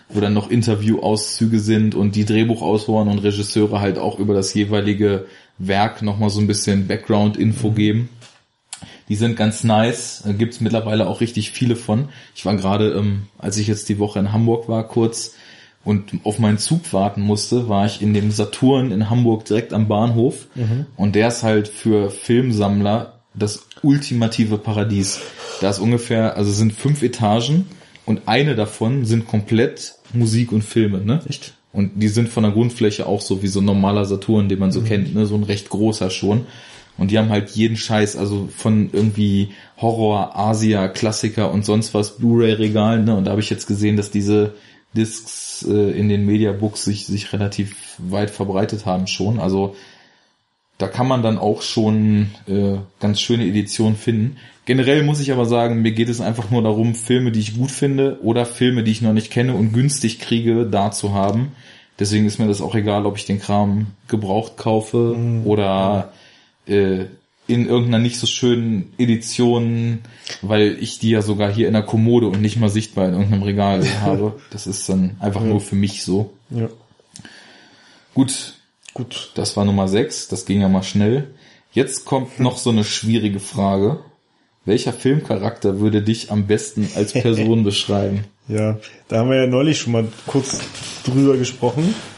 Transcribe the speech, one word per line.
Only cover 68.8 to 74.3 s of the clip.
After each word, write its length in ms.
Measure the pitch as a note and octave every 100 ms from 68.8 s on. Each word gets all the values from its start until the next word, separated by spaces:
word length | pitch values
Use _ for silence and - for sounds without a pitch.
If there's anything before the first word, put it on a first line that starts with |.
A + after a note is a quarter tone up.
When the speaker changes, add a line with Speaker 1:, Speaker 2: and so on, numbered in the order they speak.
| E2+ -
Speaker 1:
Edition, 1040 | A#2+ A2+ - - A#2+ A#2 A#2 A#2 A#2 A2+ - - - -
weil 380 | G2 G#2+ G#2 -
ich 180 | - -
die 120 | A2+
ja 100 | A2
sogar 320 | G#2 G2+ G2+
hier 140 | G#2+ A2+
in 80 |
der 80 | A2
Kommode 440 | G#2+ A2 A2+ A#2+ G#2+
und 120 | G2
nicht 180 | G#2 A#2
mal 120 | A2
sichtbar 360 | G#2+ G#2+ G2+ F#2
in 40 |
irgendeinem 280 | F2+ G2+ G2+
Regal 400 | G2+ G2+ G2+ F#2+ B2+
Speaker 2:
<laughs> 80 | G#2
Speaker 1:
habe. 400 | G2+ G2 G#2+